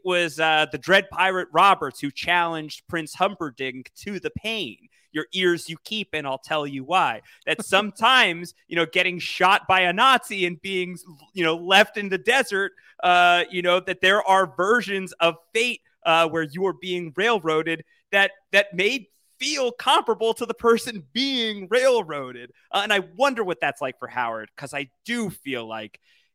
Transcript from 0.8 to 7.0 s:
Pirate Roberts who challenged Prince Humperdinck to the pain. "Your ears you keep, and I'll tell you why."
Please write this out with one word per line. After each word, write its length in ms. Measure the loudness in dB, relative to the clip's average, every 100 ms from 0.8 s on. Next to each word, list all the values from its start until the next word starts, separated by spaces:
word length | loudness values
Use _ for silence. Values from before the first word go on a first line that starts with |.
| 2 2 2
Pirate 380 | -2 0 0 -2
Roberts 480 | 4 4 4 -2 -8
who 100 | -10
challenged 760 | -8 -2 0 0 -4 -10 -16 -10
Prince 260 | -8 -8
Humperdinck 760 | -2 -2 -2 -10 -6 -8 -8 -16 -16
to 220 | -12 -10
the 120 | -10
pain. 580 | -8 -8 -8 -8 -14 _ _ _
"Your 140 | -10 -8
ears 340 | -2 0 0 -4
you 80 | -14
keep, 240 | -10 -8 -6
and 120 | -8 -6
I'll 120 | -8
tell 280 | -4 -4 -4
you 180 | -8
why." 360 | -2 0